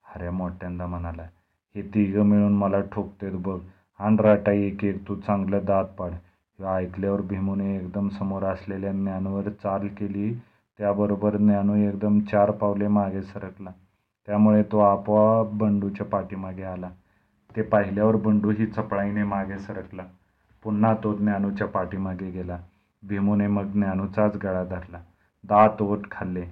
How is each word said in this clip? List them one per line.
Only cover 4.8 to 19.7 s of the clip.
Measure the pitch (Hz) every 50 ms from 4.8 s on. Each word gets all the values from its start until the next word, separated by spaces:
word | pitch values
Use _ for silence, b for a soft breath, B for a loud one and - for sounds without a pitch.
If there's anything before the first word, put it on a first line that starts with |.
| 104
एक, | 101 95 98 - -
तू | 101
चांगलं | 98 - - 104 98 95 92 98 101 92
दात | 98 98 98 95
पाड." | 92 - - 92 87 87 87 - _ _ _ _ _ _ _
हे | 95
ऐकल्यावर | 95 95 92 92 87 92 95 95 98 98 101
भीमूने | 98 92 101 95 95 98 98 98 98 98 98
एकदम | 95 92 90 90 101 101 98
समोर | 98 - 98 98 98 95 98
असलेल्या | 95 92 95 - 101 98 95 95 98
ज्ञानूवर | 98 98 98 98 95 92 95 98 98 98 95 104
चाल | 101 - - 101 95 98 101 101
केली. | 101 - 104 101 101 101 101 110 120 120 120 B B B B B _ -
त्याबरोबर | 107 101 101 101 104 101 101 95 104 104 104 104
ज्ञानू | 104 104 101 101 98 101 104
एकदम | 104 104 101 98 101 107 104 104 104
चार | 104 - - 104 101 104
पावले | 104 - 107 101 101 101 104 104
मागे | 104 104 101 98 95 98
सरकला. | 98 98 - 101 95 92 92 - 98 92 92 _ _ _ _ _ _ _ _ _ _
त्यामुळे | - 104 104 107 107 107 107 104
तो | 104 - 107
आपोआप | 104 101 98 98 - - 104 107 107 107 110 113 110 104
बंडूच्या | 104 107 113 107 101 101 98 101 98 - 104
पाठीमागे | - - 98 92 92 98 95 95 95 92 92 95
आला. | 95 92 92 90 90 90 _ _ _ _ _ _ _ _ _ _ _ -
ते | 110
पाहिल्यावर | 107 - - 104 98 95 95 101 107 110 110
बंडूही | 107 101 107 104 104 101 104 107 104 113
चपळाईने | 110 - 110 104 - 104 98 101 101 104 104 104
मागे | 101 101 98 98 98 98 95
सरकला. | 98 -